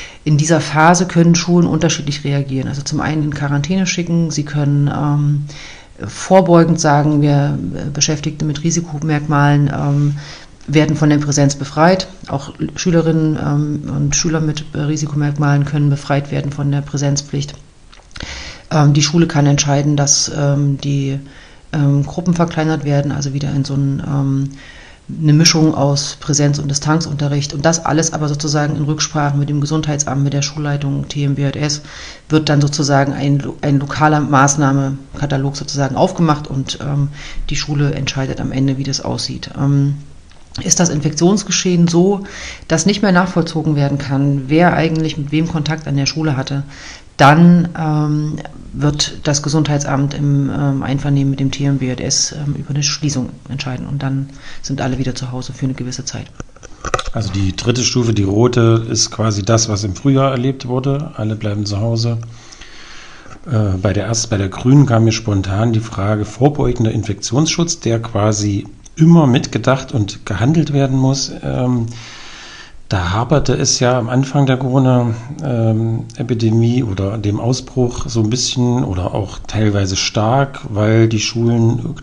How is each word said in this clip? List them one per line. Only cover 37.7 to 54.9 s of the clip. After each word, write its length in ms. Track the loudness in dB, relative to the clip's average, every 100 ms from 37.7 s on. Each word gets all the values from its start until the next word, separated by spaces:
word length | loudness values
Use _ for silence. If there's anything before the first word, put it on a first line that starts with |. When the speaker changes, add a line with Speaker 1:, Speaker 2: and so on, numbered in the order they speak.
| 0 0 0
Speaker 1:
entscheidet 440 | -4 -4 -4 -4
am 140 | -4
Ende, 240 | 0 0 0
wie 60 |
das 180 | -4 -4
aussieht. 480 | -4 -6 -6 -8 -10 -4
Ähm, 360 | 0 2 2 -2 -8 -20 -20 -20 -16 -8
ist 160 | -2 2
das 100 | 2
Infektionsgeschehen 1000 | 2 -2 2 2 2 0 -2 0 2 4
so, 380 | 4 2 0 -6 -12 -14 -14 -4
dass 180 | 0 0
nicht 160 | 2
mehr 100 | 2
nachvollzogen 640 | 2 2 0 -2 -2 0 0
werden 220 | 0 0
kann, 460 | -2 0 2 0 2
wer 260 | 4 4 4
eigentlich 420 | 0 0 -2 -4
mit 140 | -2
wem 160 | -2 0
Kontakt 400 | -2 -2 -4 -2
an 100 | -2
der 80 | -2
Schule 320 | -2 -2 -2
hatte, 240 | -2 -6 -6 -12 -18 -18 -18 6
dann, 520 | 8 10 8 8 4 -2
ähm, 600 | -2 0 2 0 -2 -6 -12 -16 -12
wird 480 | -2 0 0 -4 -4
das 180 | -2 -2
Gesundheitsamt 720 | 0 0 2 0 0 0 0
im, 380 | 0 0 2 0
ähm, 320 | 0 0 0
Einvernehmen 480 | -2 -2 2 2 2
mit 80 | 0
dem 100 | -2
T 160 | 0 0
M 140 | 0
B 100 | 0
J 100 | -2
S, 340 | -2 0 -2
ähm, 200 | -4 -6
über 160 | -6 -4
eine 140 | -2
Schließung 460 | -2 -2 -2 -2 -6 -10 -12
entscheiden 380 | -8 -6 -8 -6
und 160 | -4
dann 260 | -2 -4 -4 -10 -14 -12
sind 180 | -6 -4
alle 200 | -2